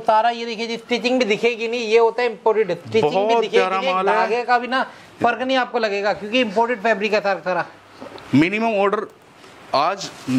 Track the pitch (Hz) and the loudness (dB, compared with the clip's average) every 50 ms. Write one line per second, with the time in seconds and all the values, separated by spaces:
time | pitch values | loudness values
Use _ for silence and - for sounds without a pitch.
0 | - - 214 220 220 240 240 233 233 233 226 202 233 220 233 226 - - 240 220 | 2 2 2 4 4 2 0 -2 -6 -8 -6 -6 -6 -6 -6 -8 -4 -4 -4 -2
1 | 202 247 262 254 247 202 214 - 226 233 240 208 226 220 240 247 233 208 220 233 | 0 0 0 0 0 0 -2 0 0 -2 -2 -2 -4 -4 -4 -4 0 2 4 4
2 | 233 226 226 247 247 240 214 - - 226 208 214 220 175 170 - - 117 110 226 | 4 4 2 0 -2 -2 -4 -2 0 0 2 2 0 0 -2 -6 -6 -2 0 2
3 | 151 147 175 190 208 220 233 233 220 196 202 196 185 185 190 190 202 214 185 185 | 2 2 2 2 2 2 2 2 2 2 2 2 2 2 0 -2 -2 0 0 0
4 | 190 196 208 220 220 220 226 240 233 226 247 240 247 233 254 262 226 - - - | 2 2 2 2 2 0 0 -2 0 0 0 0 0 -2 -2 -4 -4 -4 -8 -16
5 | - - - - - 240 233 220 254 262 262 254 247 247 226 233 226 208 196 202 | -20 -20 -6 0 0 0 0 0 -2 0 0 0 0 0 -2 -2 -2 0 -2 -2
6 | 196 208 185 - 196 208 226 262 247 208 185 220 233 233 247 202 202 233 214 196 | -2 -2 -2 -2 -4 -2 0 0 0 2 0 0 0 0 -2 -2 0 0 0 0
7 | 208 214 208 208 175 202 190 170 151 185 180 - - - - - - - - - | 0 0 0 0 0 0 -2 -2 -2 -2 -2 -2 -4 -6 -10 -20 -20 -20 -20 -20
8 | - - - - - - 123 139 160 185 202 220 226 226 214 196 202 196 196 214 | -18 -18 -18 -18 -6 0 2 4 4 4 2 0 0 0 2 2 2 2 0 -2
9 | 196 - - - - - - - - - - - - - - 131 151 175 202 190 | -4 -8 -14 -20 -20 -20 -20 -20 -20 -20 -20 -20 -10 -4 -2 0 0 0 -2 -4
10 | 165 139 - - - 127 127 | -8 -12 -14 -10 -4 -2 0